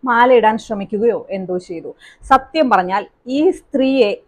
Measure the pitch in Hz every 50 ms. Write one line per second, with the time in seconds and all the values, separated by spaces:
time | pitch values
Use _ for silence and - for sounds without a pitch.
0 | - 262 240 233 240 254 247 240 214 220 220 226 - - 226 202 196 - - 202
1 | 208 240 214 165 - - 190 196 190 180 180 180 180 - 185 160 147 143 - _
2 | - - - _ - - 254 262 262 - _ 320 311 254 220 185 180 180 190 202
3 | 202 196 _ _ _ 240 254 277 311 381 349 - _ _ - 277 262 262 269 269
4 | 240 202 196 - _